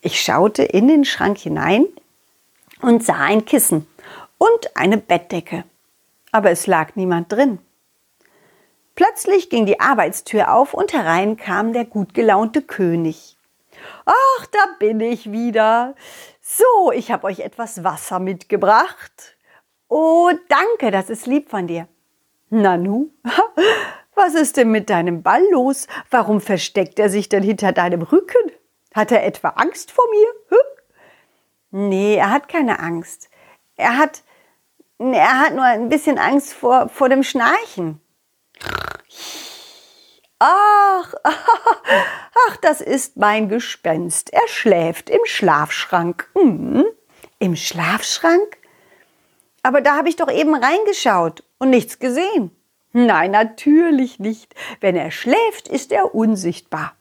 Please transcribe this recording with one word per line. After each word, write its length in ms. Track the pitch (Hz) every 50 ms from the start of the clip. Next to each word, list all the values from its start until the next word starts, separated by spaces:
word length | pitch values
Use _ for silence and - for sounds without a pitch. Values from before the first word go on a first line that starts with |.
Ich 200 | - 185 - -
schaute 420 | - - 113 139 180 214 214 - -
in 260 | - - 185 214 269
den 160 | 320 294 277
Schrank 340 | - - - - 185 202 -
hinein 480 | - 170 156 156 156 160 185 220 302 403 - - _ _ _ _ _ _ _ _ _ _ _ _ _ _ - _
und 240 | - 247 233 233 233
sah 140 | - 139 -
ein 260 | 139 147 202 220 214
Kissen 420 | - - 240 - - 175 156 151 _ _ _ - - - - - _ _ _
und 380 | - 440 466 453 - - _
eine 200 | - 139 180 214
Bettdecke. 680 | 214 196 _ 175 170 - _ - 170 165 - - 175 180 _ _ _ _ _ _ _ _ _ _ _ _ _ -
Aber 180 | 220 202 190
es 160 | 175 170 -
lag 300 | - 185 160 156 - -
niemand 340 | 214 190 180 175 170 170 _ 214
drin. 260 | 214 277 277 214 175 _ _ _ _ _ _ _ _ _ _ _ _ _ _ _ _ _ _ _ _ _ _ _ _ _ _ _
Plötzlich 560 | - 349 415 427 - - - 392 381 349 -
ging 160 | - 240 220
die 140 | 190 202 -
Arbeitstür 720 | - 254 277 214 175 151 196 - - - - 214 - - 123
auf 220 | - 285 277 -
und 180 | - 392 403 -
herein 440 | 294 196 160 165 175 190 208 220
kam 360 | 220 - - 185 180 208 226 226
der 120 | 240 233
gut 300 | 226 - 214 196 - _
gelaunte 480 | - 233 220 202 196 220 220 226 302 277
König. 760 | - - - 190 175 170 170 165 160 156 - - - _ _ _ _ _ _ _ _ _ - - - - - -
„Ach, 400 | - 381 480 539 539 539 480 -
da 200 | - - 415 392 392 330 -
bin 220 | 208 214 226 220
ich 300 | 220 233 240 - - 220
wieder. 640 | 202 220 233 240 214 220 214 220 226 233 240 254 277 _ - - - - - - _ _
So, 520 | _ - - - 427 508 480 415 370 294 -
ich 200 | 254 - - 226
hab 120 | - -
euch 160 | 190 190 -
etwas 440 | - - _ - 233 220 - 190 165
Wasser 340 | 185 151 156 - - 190 180
mitgebracht.“ 1160 | 185 185 196 185 - _ 208 202 - 190 214 233 311 - - - - - _ _ - - _ _ _ _ _ _ _ _ _ _ _ _
„Oh, 420 | - 302 320 320 330 339 349 349 359 339 - _
danke, 420 | 285 277 359 440 466 427 - 226
das 200 | 196 190 190 190
ist 160 | 226 220 -
lieb 240 | 247 254 294 294 _
von 160 | - 202 180
dir.“ 220 | 170 170 170 165 _ _ _ _ _ _ _ _ _ _ _ _ _
„Nanu, 580 | 214 220 202 190 180 170 175 196 202 233 294 311 _ _ _
<laughs> 920 | 233 - - 427 453 - - 359 427 - 440 - - - - - _ _
was 200 | 403 392 359 302
ist 220 | 330 311 - -
denn 140 | 277 247 226
mit 200 | 220 220 202 -
deinem 320 | 214 170 165 180 175 165 -
Ball 200 | 170 196 262 359 415
los? 380 | 359 269 247 269 277 - - - - - - _
Warum 300 | - 247 208 202 214 208
versteckt 580 | 202 - 202 170 - - _ 202 185 - _ -
er 120 | 208 202
sich 180 | 185 208 190 -
denn 140 | 208 196 196
hinter 300 | 202 214 185 208 185 180
deinem 300 | - 175 180 180 175 165
Rücken? 500 | - - 359 359 - - 494 427 330 - _ _ _ _ _ _ _ _
Hat 160 | 214 214 214
er 140 | 247 208 -
etwa 260 | 196 - - - 165
Angst 400 | - - 247 330 - - - -
vor 140 | - - 494 466
mir?“ 160 | 440 415 427 466 466 - _ _
„Hm?“ 1400 | 359 466 571 554 - _ _ _ _ _ _ _ _ _ _ _ _ _ _ _ _ _ _ _ - 196 202 202
„Nee, 280 | 190 190 196 208 214
er 140 | 190 143 196
hat 180 | 226 285 294 _
keine 300 | - 339 285 233 - -
Angst. 500 | - 165 170 170 170 - - _ - _ _ _ _ _ _ _ _ _ _
Er 200 | - - - 240
hat, 260 | 262 311 294 - - _ _ _ _ _ _ _ _ _ _ _ _ _ _ _ _
er 420 | 226 262 262 - - 220 254 262
hat 140 | 294 320 302
nur 100 | 277 262
ein 240 | 247 240 214 247 226
bisschen 300 | 285 294 - 311 277 -
Angst 360 | - - 269 285 - - -
vor, 340 | - - 247 247 254 247 247
vor 200 | - - 277 262
dem 160 | 269 262 269
Schnarchen.“ 760 | - - 269 233 247 320 427 466 - - - 175 160 156 151 _ _ _ _ _ _ _ _ _ _ _ _ - - - - 50 50 - - _ _ - - - - - - - - - - - - - - _ _ _ _ _ _ _ _ _ _ _ _
„Ach, 760 | 226 285 349 392 415 415 415 415 403 403 381 370 339 - - -
<laughs> 60 | _ - - - - - 453 427 - 466 427 - _ - - - - - - - - - _ 466 494 440
ach, 80 | - -
das 220 | - 339 - -
ist 360 | - - 254 269 - - _
mein 320 | - 214 208 208 220 220 196
Gespenst. 840 | 202 240 240 - - - _ - 160 156 175 175 160 - - - -
Er 140 | - 480
schläft 640 | 453 - - - 233 190 170 165 165 170 - - -
im 140 | - 415 466
Schlafschrank.“ 1040 | 440 - - - 180 156 147 151 - - - - - - 175 170 170 175 - - _ _
„Mhm. 500 | 381 381 269 185 151 - - - - 330 440 453 _ _ _ _ _ - _ _ _
Im 160 | 220 185 170
Schlafschrank? 1000 | 151 - - - 170 165 165 185 226 - - - - - 330 339 359 415 415 - _ _ _ _ _ _ _ _ _ _ _ _ _ _ _ _ _ _ _ _ _ _
Aber 160 | 247 254 285
da 160 | 240 285 285
hab 100 | 285 311
ich 100 | 320 320
doch 140 | - 339 269
eben 240 | - - 302 302 311
reingeschaut 880 | 277 233 262 320 392 440 415 392 - - 254 208 180 170 165 160 - _ _ _ _
und 120 | 262 262
nichts 280 | 262 240 - - - _
gesehen.“ 520 | 247 254 247 277 359 392 440 339 214 170 _ _ _ _ _ _ _ _ _
„Nein, 380 | 240 240 233 196 160 165 190
natürlich 920 | 196 208 226 226 220 - - 294 294 311 339 339 302 262 262 247 - _
nicht. 340 | 196 214 220 - _ _ _ - - - - _
Wenn 140 | - 196 180
er 160 | 175 147 160
schläft, 580 | 151 - - 226 277 427 453 440 - - - -
ist 220 | - 262 - _
er 240 | - - - - -
unsichtbar. 800 | 220 226 220 220 190 185 170 170 - _ _ - 156 151 - _ _